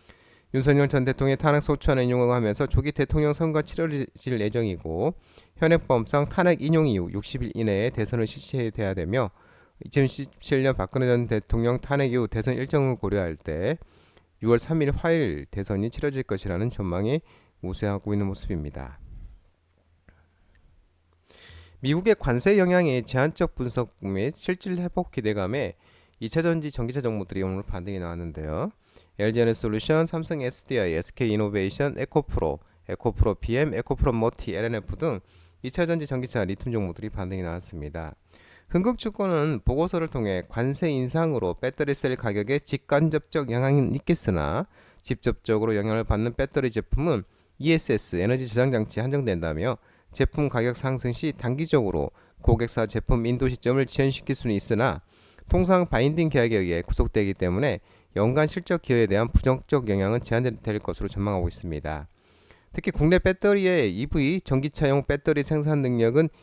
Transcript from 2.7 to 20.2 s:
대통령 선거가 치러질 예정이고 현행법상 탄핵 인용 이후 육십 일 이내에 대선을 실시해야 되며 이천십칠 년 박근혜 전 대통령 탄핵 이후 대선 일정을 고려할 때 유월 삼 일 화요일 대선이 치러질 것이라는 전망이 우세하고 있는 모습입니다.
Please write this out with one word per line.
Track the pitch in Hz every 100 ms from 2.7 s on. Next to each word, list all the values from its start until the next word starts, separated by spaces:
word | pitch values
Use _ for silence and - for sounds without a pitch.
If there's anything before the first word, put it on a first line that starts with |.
| 131 139
대통령 | - 139 156 147
선거가 | 147 160 156
치러질 | 143 - 165 147 127 - - 120
예정이고 | 104 117 110 87 82 82 131 180 - - - -
현행법상 | 160 165 - 123 110 143 143
탄핵 | - 180 160
인용 | 139 165 151
이후 | 101 87
육십 | 92 - 131
일 | 120 -
이내에 | 110 98 117
대선을 | 117 104 120 110
실시해야 | - - 135 117 110 101
되며 | 95 82 123 104 - - - _ _ -
이천십칠 | 147 135 - 135 - - 135
년 | 135 131
박근혜 | 95 131 127
전 | 123 117
대통령 | 110 - 117 117 127
탄핵 | - 143 139
이후 | 123 110
대선 | 110 110 123
일정을 | 131 151 135 123
고려할 | 98 98 87 80
때 | - 78 101 165 - - - _ _ _
유월 | 110 117
삼 | - 160
일 | 143
화요일 | 139 170 165 123 73 -
대선이 | 101 98 98 110
치러질 | - 147 135
것이라는 | 127 95 95 87 117
전망이 | - 95 87 107 156 - - _ _
우세하고 | 90 92 104 101 -
있는 | 104 98
모습입니다. | 98 - 87 73 67 65 69 - - - - _ _ _ _ _ _ _ _